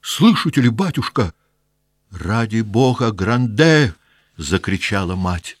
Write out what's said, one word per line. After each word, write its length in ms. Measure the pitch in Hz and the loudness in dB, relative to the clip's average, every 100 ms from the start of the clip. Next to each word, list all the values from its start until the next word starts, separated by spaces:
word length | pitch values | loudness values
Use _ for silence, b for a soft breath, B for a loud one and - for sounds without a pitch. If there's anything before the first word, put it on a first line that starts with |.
Слышите 600 | - - 202 190 170 139 | -10 2 2 4 0 2
ли, 80 | 123 | 0
батюшка?" 640 | 113 190 147 123 - 98 - _ _ _ _ _ _ _ | 2 -2 -2 -4 -2 -4 -4 _ _ _ _ _ _ _
"Ради 520 | 92 80 113 113 110 | -12 -4 -2 -2 -2
Бога, 500 | 110 104 131 123 120 | -2 2 2 2 -2
Гранде!" — 840 | 101 98 123 123 104 160 156 131 - _ _ _ - | -2 -2 0 -2 2 4 6 2 -2 _ _ _ -14
закричала 800 | 73 92 - 95 - 101 90 | -2 -2 0 -4 -2 -4 -2
мать. 440 | 92 92 87 - - | -2 -2 -4 -8 -20